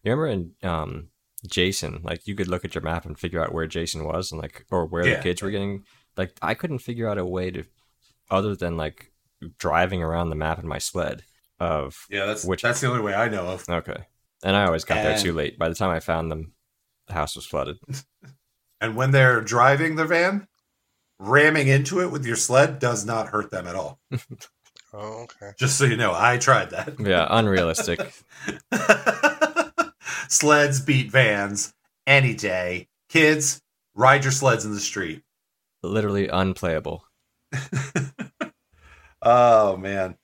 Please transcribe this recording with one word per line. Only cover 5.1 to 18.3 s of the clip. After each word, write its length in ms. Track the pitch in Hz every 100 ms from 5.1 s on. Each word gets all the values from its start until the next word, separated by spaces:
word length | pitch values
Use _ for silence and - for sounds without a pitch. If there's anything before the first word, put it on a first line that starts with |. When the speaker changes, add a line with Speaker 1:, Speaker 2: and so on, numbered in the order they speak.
| -
Speaker 1:
the 60 |
kids 200 | 90 87
were 80 | 95
getting, 340 | 101 101 98 _ _ _ -
like, 220 | 92 _
I 140 | 82
couldn't 240 | 113 170 131
figure 280 | - 117 113
out 120 | 101
a 80 | 90
way 240 | 92 92
to, 140 | 87 - _ _ _ _ _ _
other 260 | 98 104 95
than, 220 | 87 85
like, 340 | 78 - - _ _ _ 82 _
driving 440 | 85 80 92 95
around 280 | 80 85 85
the 60 | 78
map 220 | 78 82
in 80 | 80
my 120 | 73
sled 460 | - 92 78 65 _ _ _ _
of 460 | 87 78 67 - -
Speaker 2:
Yeah, 160 | 101 101
that's, 180 | 107
Speaker 1:
which 180 | 92 90
Speaker 2:
that's 180 | 120 123
the 80 | 131
only 140 | 123
way 120 | 104
I 140 | 98 117
know 180 | 104 90
of. 220 | 92 -
Speaker 1:
Okay. 400 | 85 - - - _ _ _
And 140 | 92 98
I 80 |
always 180 | 98 82
got 140 | - 107
there 160 | 107
Speaker 2:
And 100 | 107
Speaker 1:
too 100 | 98
late. 280 | 82 73 -
By 80 | 82
the 80 | 85
time 140 | 98
I 100 | 80
found 280 | - 82 80
them, 260 | 78 80 _ _ _ _ _ _
the 80 |
house 220 | 90 73 -
was 100 | -
flooded. 300 | 73 67 95 -
<laughs> 160 | 135 - _ -